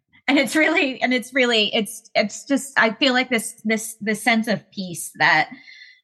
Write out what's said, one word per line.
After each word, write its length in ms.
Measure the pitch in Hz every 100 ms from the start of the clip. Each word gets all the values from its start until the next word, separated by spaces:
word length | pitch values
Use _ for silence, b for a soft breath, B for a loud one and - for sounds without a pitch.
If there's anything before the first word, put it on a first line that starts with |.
| _ b -
And 80 | 277
it's 160 | 359 311
really, 460 | 311 339 262 240
and 120 | 247
it's 200 | 254 -
really, 360 | 269 247 220 202 233
it's, 340 | 208 - - -
it's 300 | 208 - -
just, 340 | 269 - -
I 120 | 226
feel 180 | - 269
like 180 | 247 254
this, 320 | 226 - - 214
this, 320 | 220 - -
this 240 | 214 208
sense 240 | 247 226 226
of 220 | 185 -
peace 400 | - 185 165 - -
that 340 | 156 156 - B B B B B